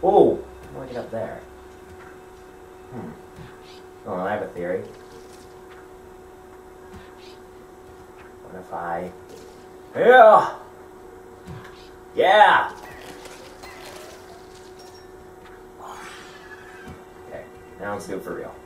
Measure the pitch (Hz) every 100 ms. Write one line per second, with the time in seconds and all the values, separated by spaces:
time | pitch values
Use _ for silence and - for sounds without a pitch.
0 | 175 185 - - - - - - 131 120
1 | 110 113 110 - - - - - - -
2 | - - - - - - - - - 120
3 | - - - - - - - - - -
4 | - - 95 - - 87 87 - - -
5 | - - - - - - - - - -
6 | - - - - - - - - - -
7 | - - - - - - - - - -
8 | - - - - - 90 90 82 85 85
9 | 90 - - - - - - - - -
10 | 196 254 220 202 - - - - - -
11 | - - - - - - - - - -
12 | - - 175 214 202 - - - - -
13 | - - - - - - - - - -
14 | - - - - - - - - - -
15 | - - - - - - - - - -
16 | - - - - - - - - - -
17 | - - - - - - - - 101 98
18 | 90 95 90 - - -